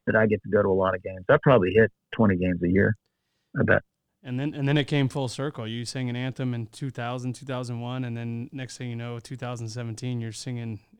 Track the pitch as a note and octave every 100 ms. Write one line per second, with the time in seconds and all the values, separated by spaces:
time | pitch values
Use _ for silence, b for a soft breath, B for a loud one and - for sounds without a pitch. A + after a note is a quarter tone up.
0 | - A2 A2 G#2 G2+ G#2 G2 F#2+ F#2+ F#2
1 | F#2+ F#2 F#2 D3+ D3 A#2+ F#2 G#2+ A2 _
2 | - - G#2+ F2+ F2+ F2 F2 F#2+ G2+ -
3 | _ _ _ _ _ - - G2 - _
4 | _ _ C3 B2 D3 D3 C#3 D3 C3+ C#3+
5 | C3 D3 B2+ - C#3+ C3+ A2 A#2 A2+ C3
6 | B2+ B2 C3 B2 B2+ A#2+ A2 - C#3 B2
7 | A#2+ B2+ B2+ B2 C#3 B2+ B2 A#2+ A#2+ C3
8 | B2 A#2 A#2 A#2 B2 C3+ B2+ - B2 A#2
9 | A#2+ A#2 - C3 B2 A#2+ A2+ A#2 A#2 G#2+
10 | C3 A#2+ A2+ G#2+ C3 A#2+ A#2 G#2 _